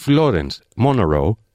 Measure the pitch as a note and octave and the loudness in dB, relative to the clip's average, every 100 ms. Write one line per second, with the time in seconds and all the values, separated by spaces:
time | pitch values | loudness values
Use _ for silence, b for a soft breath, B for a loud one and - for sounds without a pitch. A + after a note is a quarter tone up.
0 | - D3 D3+ F2 C#2 - _ - C#3 C3 | 0 2 2 0 -4 -10 _ -2 0 2
1 | D#2+ D2 D2+ A2 _ | 2 0 0 -4 _